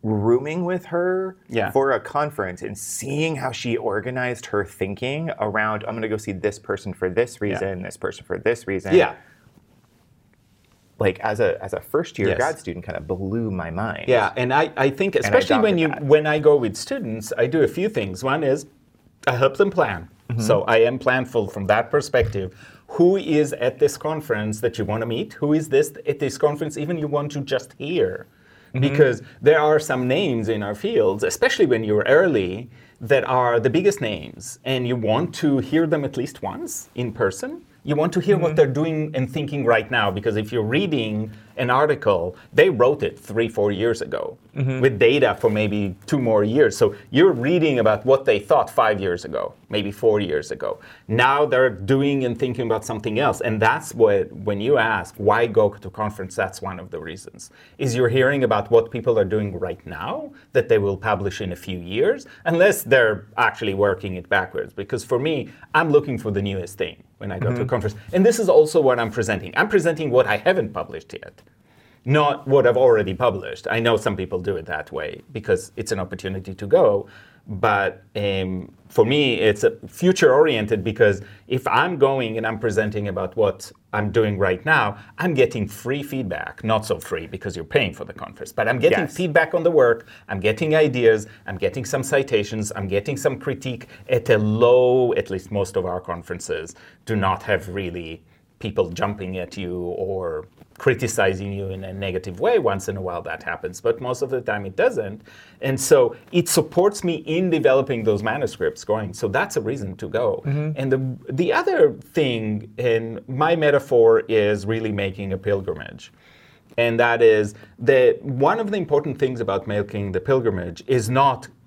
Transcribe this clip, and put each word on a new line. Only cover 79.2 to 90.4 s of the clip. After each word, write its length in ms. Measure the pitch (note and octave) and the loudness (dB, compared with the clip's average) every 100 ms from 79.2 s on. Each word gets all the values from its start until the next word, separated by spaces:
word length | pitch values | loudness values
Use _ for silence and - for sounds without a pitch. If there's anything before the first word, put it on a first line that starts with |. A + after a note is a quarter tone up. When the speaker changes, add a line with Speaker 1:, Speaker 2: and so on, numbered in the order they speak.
| C#3 G#2+ G#2+ | 2 2 2
Speaker 2:
it's 140 | G2+ A#2+ | 4 0
a 60 | - - | 0 -16
future-oriented 960 | - F3+ F#3 D3+ C3+ D#3+ A#2+ G#2 G#2+ A2 | 0 2 4 6 6 4 2 0 -2 -2
because 360 | G#2 G#2+ F#2+ - - - | 4 4 4 -6 -20 -6
if 200 | B2+ - | -4 0
I'm 300 | A#2 E3+ E3 | 0 0 2
going 400 | C3+ C3+ A2+ A2 | 2 2 -2 -2
and 100 | A2+ | -4
I'm 120 | A2 | -2
presenting 500 | A2+ G#2 G#2+ G#2 G#2 | -2 0 0 -2 -4
about 260 | F#2 F#2+ - | -4 -4 0
what 360 | G#2 - - - _ | 0 0 -14 -20 _
I'm 160 | G#2+ G#2 | -4 0
doing 260 | A2+ G#2+ G2 | 2 0 2
right 280 | F#2+ F#2 D3+ | 0 0 2
now, 320 | D#3 G#2+ G#2 - - | 2 2 -4 -18 -6
I'm 160 | F3+ | -2
getting 340 | C#3 A#2+ A#2 G2+ | 2 2 0 -6
free 340 | - A#2 C#3+ | -6 -6 -6
feedback. 600 | C#3+ C3+ G#2+ E2 - - | -6 -8 -6 -8 -10 -8
Not 220 | A2+ A2 G#2+ | -2 -2 0
so 120 | E2+ | -6
free 280 | - E2+ E2 | -4 -8 -8
because 280 | F#2 G2+ E2+ | -10 -10 -10
you're 80 | D#2+ D3+ | -2 0
paying 160 | G#2 | 0
for 120 | - - | -6 -14
the 80 | |
conference, 400 | - - - - | -14 -16 -14 -12
but 140 | - A2 | -4 -2
I'm 100 | B2 | 2
getting 200 | C3 G#2 D3+ | 2 2 -2
Speaker 1:
Yes. 100 | - | -4
Speaker 2:
feedback 360 | F3+ D3+ D#3+ | 0 2 2
on 100 | F3 | 0
the 80 | E3 | 2
work, 360 | D#3+ B2 A#2 - - - | 4 4 2 -4 -20 -10
I'm 100 | |
getting 360 | G2+ | -2